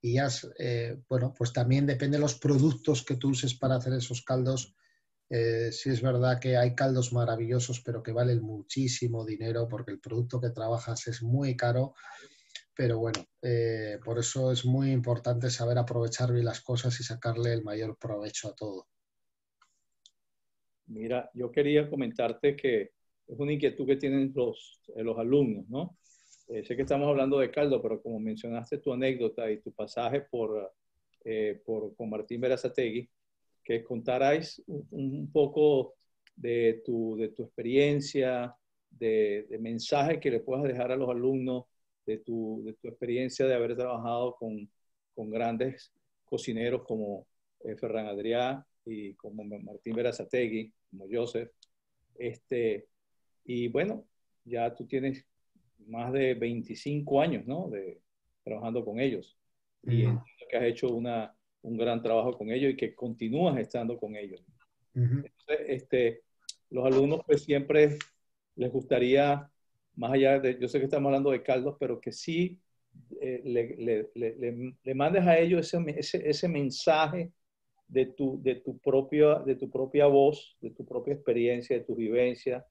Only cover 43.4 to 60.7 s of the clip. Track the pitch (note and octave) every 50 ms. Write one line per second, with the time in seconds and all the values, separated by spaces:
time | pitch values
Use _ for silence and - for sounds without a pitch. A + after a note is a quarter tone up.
43.4 | C3+ C3+ B2+ A#2+ A#2 A#2 A#2+ A#2+ B2+ B2 B2 A#2 A#2 A#2 A#2 A#2+ B2 B2 B2 -
44.4 | A#2+ A2+ A2 G#2 G2+ - _ _ _ _ _ _ _ _ _ - A2 G#2+ G#2+ A2+
45.4 | A#2 A#2 A#2 A2+ B2+ C3 C3 - - - _ _ _ _ _ _ _ _ - A#2
46.4 | - - A2+ A2+ A2+ A#2+ B2 B2 - - A2+ A2 G#2+ G2+ G2+ F#2+ - _ _ _
47.4 | _ _ _ _ - A2 G#2+ - - A2+ A2 A2 G#2+ G#2+ G2+ G2+ G#2 A2+ A#2 A#2+
48.4 | B2 B2+ C3+ C#3 C#3 _ _ _ _ A#2 A2+ G#2+ G#2 G2 F#2+ _ - A2 G#2 G#2+
49.4 | G#2 G#2 G#2 G2+ - G#2 G#2 G#2 _ A#2 A2+ A2+ A#2+ B2 A#2 - A2 - - B2
50.4 | B2 A2+ A2 A2+ A2 A2 _ _ _ _ - F#2+ F#2+ F#2+ A2 A#2 A#2 A#2 - A#2
51.4 | A#2 A2+ _ _ - _ _ _ _ _ _ _ _ _ _ - B2 A#2 A2+ -
52.4 | _ _ C3+ A#2+ A#2+ A2+ G#2 G2+ - _ _ _ _ _ _ _ _ _ _ _
53.4 | _ - B2 A#2+ A#2+ A#2+ A#2 C#3 E3+ G3+ A3 G#3+ - _ _ _ _ _ _ _
54.4 | _ A#2 A#2+ A#2+ A#2 A#2 A#2 - A#2+ - - C3 C3 C3+ C3 C3+ _ _ _ _
55.4 | _ _ _ _ _ _ _ _ G#2+ G#2+ A2+ A#2 A#2+ A#2+ C3 C#3 C3+ B2+ B2+ A2+
56.4 | A2+ A#2 A#2+ A2+ F#2 - A2 - - D3 D3 D3 D3 D3 C#3 C#3 D3+ E3+ C#3 G#2+
57.4 | - A#2 C3+ E3+ F#3+ E3 A2+ G2+ G2 F#2 - - _ _ _ _ _ _ _ _
58.4 | _ A2+ A2 A2 A2+ A#2 A2+ B2 A2 A2 G#2 A2+ C3+ C3+ A#2 F#2 - - _ _
59.4 | _ _ _ _ _ _ _ _ - - A#2+ A#2 A#2+ A#2+ A#2+ A#2+ - - _ _
60.4 | - - - A#2+ B2 A#2+